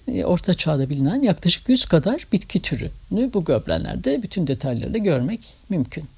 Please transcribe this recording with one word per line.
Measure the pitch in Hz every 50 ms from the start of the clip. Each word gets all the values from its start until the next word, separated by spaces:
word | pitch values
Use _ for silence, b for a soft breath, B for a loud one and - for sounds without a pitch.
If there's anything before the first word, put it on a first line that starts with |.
| - -
e, | 247 - -
Orta | - 180 170 - - 175
Çağ'da | - - 160 156 139 135 131
bilinen | 147 139 135 143 202 277 285
yaklaşık | 220 170 - - 175 - - - -
yüz | 254 254 -
kadar | - - 160 135 196 247 339 - - -
bitki | 190 - - - - -
türünü | - - 113 - 131 - - - - 185 208 247 262 -
bu | 208 160
goblenlerde | 160 135 107 - - 82 82 - - - - 180 254 277 285 214
bütün | - - 196 170
detaylarıyla | 135 135 - - 139 123 113 110 - - 233
görmek | 208 202 156 127 123 151 226 226 - - - - - -
mümkün. | 202 170 123 - - - 156 - -